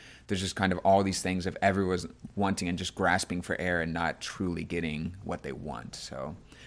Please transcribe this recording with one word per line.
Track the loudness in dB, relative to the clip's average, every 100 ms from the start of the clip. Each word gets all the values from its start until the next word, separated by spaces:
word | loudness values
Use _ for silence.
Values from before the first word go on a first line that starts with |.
| -20 -16 -4
there's | -2
just | -2
kind | 0 2
of | 4
all | 6 6
these | 6 2
things | 0 0 -2
of | 2
everyone's | 2 4 4 2 -2 -12 -8 -2
wanting | 0 0 -2
and | -2
just | -4
grasping | 0 4 4 2 -4
for | -2 -2
air | 0 0
and | 0
not | 0 -2 -2
truly | -6 -4 -2 -2
getting | -4 -2 -2 -2 -6 -6
what | -8 -6
they | -6
want. | -8 -8 -10 -10 -12
So | -12 -8 -8 -10 -16 -20